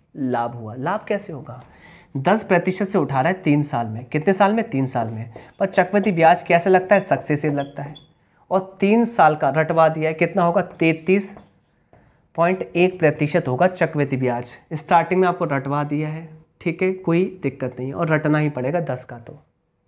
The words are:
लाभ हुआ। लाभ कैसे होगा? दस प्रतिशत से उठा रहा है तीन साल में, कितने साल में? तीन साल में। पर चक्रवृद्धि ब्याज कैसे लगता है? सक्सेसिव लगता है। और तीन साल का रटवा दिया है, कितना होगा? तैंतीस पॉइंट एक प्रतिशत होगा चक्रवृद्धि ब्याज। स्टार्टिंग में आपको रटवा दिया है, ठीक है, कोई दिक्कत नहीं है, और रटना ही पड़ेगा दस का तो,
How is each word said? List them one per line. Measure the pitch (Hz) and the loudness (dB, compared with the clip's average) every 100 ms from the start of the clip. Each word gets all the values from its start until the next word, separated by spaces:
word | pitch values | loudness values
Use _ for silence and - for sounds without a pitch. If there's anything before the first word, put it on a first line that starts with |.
| _ | _
लाभ | 165 127 120 120 | -8 -4 -2 -4
हुआ। | 120 110 123 | -6 -12 -8
लाभ | 147 208 | -6 -6
कैसे | - 202 202 | -4 -6 -6
होगा? | 147 - 127 - - - - _ 139 | -14 -14 -18 -20 -20 -20 -20 _ -4
दस | 139 214 | 0 0
प्रतिशत | 220 180 175 185 196 | 2 0 0 -2 -2
से | 196 | -2
उठा | 139 139 | 0 0
रहा | 156 | 0
है | 185 | 0
तीन | 156 147 | 2 2
साल | 143 127 113 | 0 -4 -4
में, | 110 | -8
कितने | 127 156 151 | -6 -2 0
साल | 190 196 | 2 2
में? | 226 220 | 2 -2
तीन | 170 131 | -4 -2
साल | 120 113 | -4 -4
में। | 110 110 - - - | -6 -12 -16 -16 -4
पर | 196 | 0
चक्रवृद्धि | 196 175 208 208 | 0 2 2 0
ब्याज | 165 160 175 | 4 6 6
कैसे | - 170 196 | 4 2 4
लगता | 185 185 | 4 4
है? | 202 | 2
सक्सेसिव | 190 135 - 147 151 | 2 -2 0 -2 0
लगता | 143 139 - | -2 -4 -10
है। | 143 151 - _ _ _ - | -14 -16 -20 _ _ _ -4
और | 185 190 - | -2 -2 -2
तीन | 196 226 233 | 2 4 2
साल | - 156 151 | 4 4 4
का | 143 | 0
रटवा | 147 156 165 160 | 2 2 4 4
दिया | 160 156 | 2 -2
है, | |
कितना | 160 170 196 | 0 -2 2
होगा? | 170 180 | 0 0
तैंतीस | 175 - 165 160 - 196 202 - - _ _ _ _ _ _ _ _ - | -2 0 0 0 0 0 0 -10 -20 _ _ _ _ _ _ _ _ -2
पॉइंट | 170 190 | 0 0
एक | - 170 180 185 | -2 2 2 4
प्रतिशत | 151 147 151 175 151 | 0 2 0 0 0
होगा | 127 185 | 2 0
चक्रवृद्धि | 185 160 151 139 131 | 2 -2 0 -2 0
ब्याज। | 123 120 127 - _ | 0 -2 -6 -16 _
स्टार्टिंग | 151 - 170 160 185 | -10 2 2 4 2
में | 180 | 2
आपको | 175 160 | 0 -2
रटवा | 139 139 143 | -2 -2 -2
दिया | 147 147 156 | -2 -4 -4
है, | 156 160 156 _ _ | -8 -12 -20 _ _
ठीक | 175 165 | -8 -2
है, | 185 | -2
कोई | 185 - 170 190 - | -2 0 0 0 -4
दिक्कत | 139 - 127 127 | -8 -6 -8 -8
नहीं | 127 | -8
है, | |
और | 151 165 | -4 -2
रटना | 151 151 151 | 0 2 0
ही | 151 | 0
पड़ेगा | 143 127 170 | -2 -4 -4
दस | 147 127 | -4 -6
का | - 120 | -10 -18
तो, | 113 147 _ _ _ _ | -18 -20 _ _ _ _